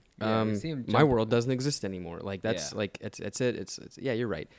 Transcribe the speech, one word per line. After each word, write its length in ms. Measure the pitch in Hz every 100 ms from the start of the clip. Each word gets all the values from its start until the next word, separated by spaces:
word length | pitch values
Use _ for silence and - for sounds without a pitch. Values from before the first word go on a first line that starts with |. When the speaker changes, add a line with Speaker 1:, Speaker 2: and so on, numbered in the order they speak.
| _ -
Speaker 1:
Yeah, 240 | 110 110
we 60 | 110
Speaker 2:
Um, 60 | 104
Speaker 1:
see 120 | 160
him 140 | 143 110
Speaker 2:
my 140 | 110
Speaker 1:
jump 100 | 151
Speaker 2:
world 200 | 117 110
doesn't 200 | 120 120
exist 340 | 127 143 -
anymore. 360 | 98 92 85 85
Like, 220 | 90 98
that's, 300 | 110 87 -
Speaker 1:
Yeah. 60 | 104
Speaker 2:
like, 200 | 101 -
it's, 180 | 107 -
it's 200 | 104 -
it. 160 | 123 -
It's, 220 | 92 -
it's, 200 | - -
yeah, 140 | 131
you're 160 | 113 117
right. 200 | 80 -